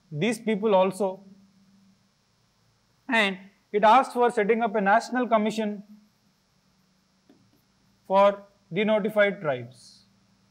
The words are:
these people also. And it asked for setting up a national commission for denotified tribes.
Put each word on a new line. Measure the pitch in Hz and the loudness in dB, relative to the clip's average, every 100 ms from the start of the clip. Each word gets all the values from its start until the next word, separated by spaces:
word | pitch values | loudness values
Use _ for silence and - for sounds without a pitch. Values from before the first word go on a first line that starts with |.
| _ | _
these | 147 202 226 | -6 -4 -4
people | - 220 220 | -4 -4 0
also. | 190 190 190 196 190 - - _ _ _ _ _ _ _ _ _ _ _ _ _ _ _ _ - | 2 0 -2 -6 -6 -18 -20 _ _ _ _ _ _ _ _ _ _ _ _ _ _ _ _ -4
And | 226 202 190 - _ _ | 0 0 -2 -14 _ _
it | 208 | 0
asked | 214 247 262 | 4 4 4
for | 247 240 | 0 0
setting | 226 202 226 | 0 0 0
up | 233 | 0
a | 214 | -2
national | 196 220 - 247 240 | 2 0 0 -4 -2
commission | 226 220 220 214 208 - - _ _ _ _ _ _ _ _ _ _ _ _ _ _ _ _ _ _ _ _ _ | 0 -2 -4 -6 -8 -16 -20 _ _ _ _ _ _ _ _ _ _ _ _ _ _ _ _ _ _ _ _ _
for | 190 202 202 - _ _ | 4 4 2 -10 _ _
denotified | 165 214 214 208 208 202 202 | -4 0 0 0 0 0 0
tribes. | 160 127 120 - - - _ _ _ _ _ | -6 -6 -8 -20 -20 -20 _ _ _ _ _